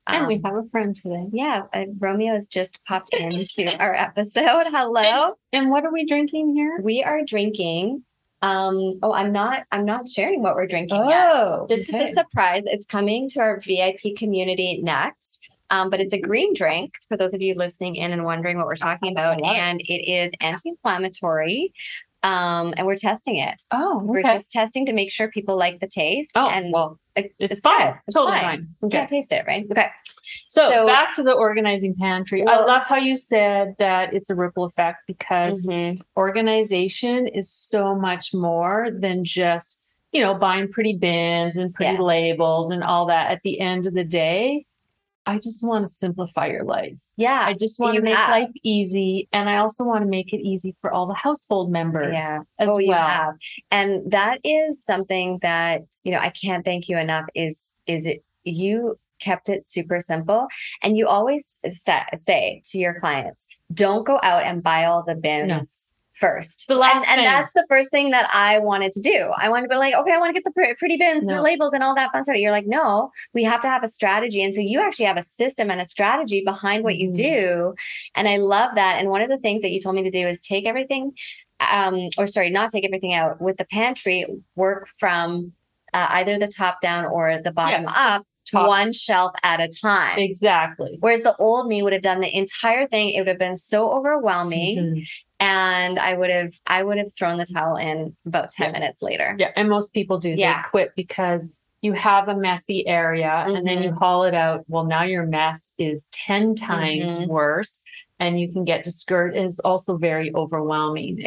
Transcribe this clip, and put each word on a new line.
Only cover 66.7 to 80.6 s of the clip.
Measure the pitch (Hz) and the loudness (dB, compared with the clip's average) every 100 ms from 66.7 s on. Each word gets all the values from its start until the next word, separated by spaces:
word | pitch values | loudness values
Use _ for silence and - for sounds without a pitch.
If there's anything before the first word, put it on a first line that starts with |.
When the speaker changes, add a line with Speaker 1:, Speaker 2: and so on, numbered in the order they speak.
| 262 | 4
Speaker 1:
last | 254 262 | 6 6
Speaker 2:
And, | - | 4
and | 262 | 4
Speaker 1:
thing. | 240 | 4
Speaker 2:
that's | 277 294 | 4 2
the | 349 339 | 0 4
first | 269 269 | 4 4
thing | 285 277 | 2 2
that | 247 214 | 2 2
I | 202 202 214 | 4 4 4
wanted | 208 196 196 | 2 0 0
to | 196 | 0
do. | 240 370 175 - | 2 2 0 -2
I | 208 | 0
wanted | 240 | 0
to | 247 | 0
be | 262 | 0
like, | 269 254 | 2 2
"Okay, | 294 | 4
I | 339 | 2
wanna | 339 | 2
get | 339 | 0
the | 381 | -2
pr-, | 359 247 240 | 2 2 2
pretty | 339 320 | 0 2
bins | 349 311 | 4 2
and | 202 | 0
the | 294 | 2
Speaker 1:
No. | |
Speaker 2:
labels | 302 330 294 | 2 2 2
and | 269 | 2
all | 262 269 | 2 2
that | 262 | 0
fun | 269 269 | 0 0
stuff." | 226 | 0
You're | 208 | 2
like, | 208 202 | 2 2
"No, | 277 240 208 269 - - | 2 2 2 0 -6 -6
we | 233 226 | 0 2
have | 240 | 2
to | 262 | 2
have | 262 | 0
a | 226 | -2
strategy." | - 202 202 233 202 | -2 0 2 0 -2
And | 196 | -2
so | 196 | 0
you | 202 262 | 0 0
actually | 403 - 208 | 0 0 0
have | 185 | 0
a | |
system | - - 254 - 208 | -4 -2 -2 -2 -2
and | 185 | -2
a | 180 | -4
strategy | - 202 262 220 202 | 0 0 0 0 -2
behind | 190 196 196 214 | -2 -2 -2 0
what | 220 175 | 0 -2
you | 185 | -2
Speaker 1:
Mm-hmm. | 175 | 0
Speaker 2:
do. | 269 277 185 175 180 202 - - - - | 0 2 2 0 -2 -4 -10 -12 -8 0
And | 208 | 2
I | 202 | 2
love | 196 202 247 214 | 4 4 2 2
that. | 190 180 | 2 2
And | 196 | 0
one | 196 | 0
of | 240 | 0
the | 269 | 0
things | 226 208 | 0 0
that | 196 | -2
you | 185 | -2
told | 190 190 | -2 -2
me | |
to | 185 | 0
do | 185 175 | 0 -2
is | 175 - | -4 -4
take | 196 | -2